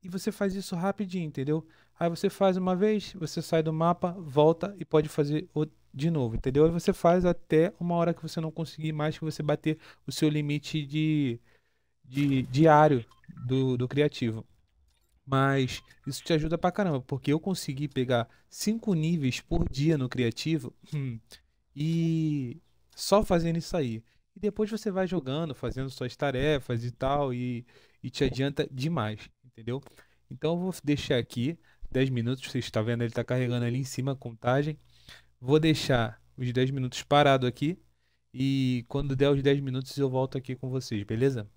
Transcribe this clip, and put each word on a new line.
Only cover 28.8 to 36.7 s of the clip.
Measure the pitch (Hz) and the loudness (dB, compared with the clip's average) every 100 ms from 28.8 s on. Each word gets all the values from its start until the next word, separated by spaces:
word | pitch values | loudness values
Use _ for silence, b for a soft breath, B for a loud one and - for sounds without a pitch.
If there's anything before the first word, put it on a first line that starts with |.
| 147 170 107 107 - _ | -2 0 -2 -6 -14 _
entendeu? | 131 - 113 131 - b b b _ | -20 -14 -8 -8 -8 b b b _
Então | 127 151 | -4 -2
eu | 175 | 0
vou | 185 170 | -2 -4
deixar | 143 147 - 131 | 0 0 2 -2
aqui | 113 - 123 170 b b - | -2 -4 -4 -4 b b -4
dez | 131 131 | 0 2
minutos, | 123 117 131 - | 2 -2 -4 -4
vocês | 127 - | -6 -2
estão | 117 | -2
vendo, | 110 117 | 0 0
ele | 117 | -2
tá | 117 | -4
carregando | 117 127 123 123 120 | -2 0 0 0 -2
ali | 120 | -2
em | 131 | -4
cima | - 131 | -4 -4
a | 131 | -6
contagem. | 120 113 120 131 147 151 B B B B B _ | -10 -4 0 2 0 -6 B B B B B _
Vou | 123 151 | 2 4
deixar | 160 151 - 127 113 - _ - | 4 2 2 2 0 -6 _ -8
os | 123 | -4
dez | 123 | 0
minutos | 131 | 0